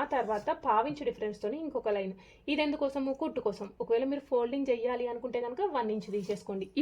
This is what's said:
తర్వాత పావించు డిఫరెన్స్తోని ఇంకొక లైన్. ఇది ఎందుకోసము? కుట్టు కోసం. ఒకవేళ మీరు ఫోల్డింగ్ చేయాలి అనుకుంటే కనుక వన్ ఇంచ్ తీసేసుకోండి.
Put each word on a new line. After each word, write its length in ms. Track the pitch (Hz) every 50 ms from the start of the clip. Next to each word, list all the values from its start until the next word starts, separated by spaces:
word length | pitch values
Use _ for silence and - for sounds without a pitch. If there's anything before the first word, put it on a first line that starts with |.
| 285 - 294
తర్వాత 420 | 262 214 208 214 208 - 294 330 - - 254
పావించు 400 | 247 247 247 302 285 - 277 233
డిఫరెన్స్తోని 500 | - - 220 214 202 - 214 208 277 320 320
ఇంకొక 300 | 285 - 233 - 220 208 196
లైన్. 160 | 196 190 190 - - - - - - 277 294
ఇది 80 | 302 302
ఎందుకోసము? 500 | 294 294 294 285 269 277 277 269 269 262 - 320
కుట్టు 200 | 311 320 254 - 208
కోసం. 180 | 196 - 202 196 - - 233
ఒకవేళ 240 | - 226 233 269 269 285
మీరు 120 | 285 - -
ఫోల్డింగ్ 380 | 262 240 240 240 277 277 269 262
చేయాలి 360 | 240 226 233 247 247 247 247 240 233
అనుకుంటే 260 | 233 262 233 247 240 233
కనుక 140 | 240 254 359 415 370 294
వన్ 140 | 247 220 214 220
ఇంచ్ 120 | 214 - 196 196
తీసేసుకోండి. 500 | 208 180 208 202 190 - - 196 190 190 - - 277